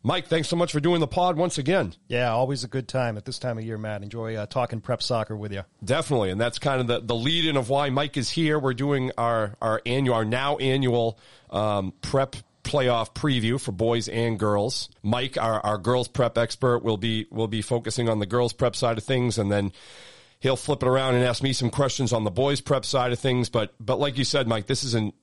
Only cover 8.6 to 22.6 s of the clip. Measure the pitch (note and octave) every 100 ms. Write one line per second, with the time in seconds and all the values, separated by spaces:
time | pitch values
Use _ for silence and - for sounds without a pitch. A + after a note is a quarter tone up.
8.6 | C3+ B2 C#3 C#3+ B2+ - A#2 A2+ G#2 G#2
9.6 | A2+ G#2+ A#2+ C3 C3 A2+ G#2+ B2 C#3 D3+
10.6 | C3+ C3+ B2+ A#2+ A2+ G#2+ - - - G2
11.6 | G#2+ G2+ F#2+ - - C#3 C3+ - - _
12.6 | - D3 B2+ A#2 A2 - D3+ B2+ A2 C3+
13.6 | - F#2 A2+ A#2 G#2 A2+ A#2 G#2+ G#2+ G#2
14.6 | A2+ - - _ G#2 A#2+ C3 - A2+ A2
15.6 | G#2 G#2+ F#2+ B2+ A#2+ - A#2+ - A#2 -
16.6 | B2+ A#2+ A#2 G#2+ A2+ A2 - A2 A2 G#2+
17.6 | G2 A#2+ G#2+ A#2 A#2 G#2+ G2+ A#2+ A#2+ -
18.6 | A#2+ - A#2+ A2+ - C3 B2 A2 G2+ G2+
19.6 | G2+ - - - - - - _ C3 C3
20.6 | - C#3+ B2+ C3 C3 B2 B2 A2+ C3+ B2
21.6 | A#2+ - C#3 - A#2+ A#2 G#2+ F#2 C#3 C#3+